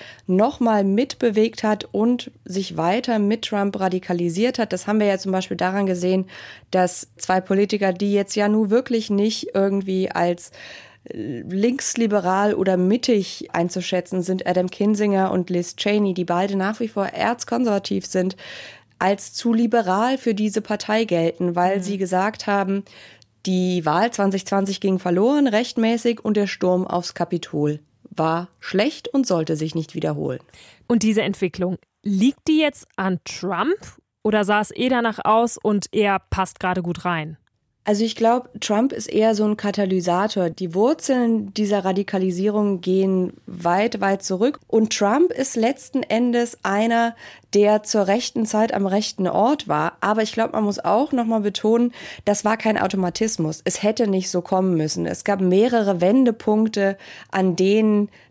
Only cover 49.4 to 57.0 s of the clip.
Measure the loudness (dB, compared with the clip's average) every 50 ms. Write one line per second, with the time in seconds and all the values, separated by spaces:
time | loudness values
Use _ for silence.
49.4 | 2 2 2 0 -2 -2 -2 0 0 -2 -4 _ -2 0 0 0 0 -2 -2 -2
50.4 | -2 -2 0 0 0 0 -2 -2 0 2 2 2 2 0 0 -2 0 0 0 0
51.4 | 0 -2 -4 0 0 2 4 4 2 0 -2 -8 -16 -18 -18 -4 -2 0 0 2
52.4 | 2 0 0 0 0 0 0 2 0 0 0 -2 -2 -2 -2 -2 -2 -2 0 -2
53.4 | -2 -2 -4 -4 -2 -2 -2 0 0 0 2 2 0 0 0 0 -2 -2 -4 -4
54.4 | -2 0 0 2 2 2 2 0 0 -2 -2 -4 -4 -4 -4 -4 -2 -2 0 2
55.4 | 2 4 4 4 4 4 4 2 2 2 2 2 4 4 4 6 4 4 2 0
56.4 | 0 2 2 2 2 0 0 0 0 0 0 -4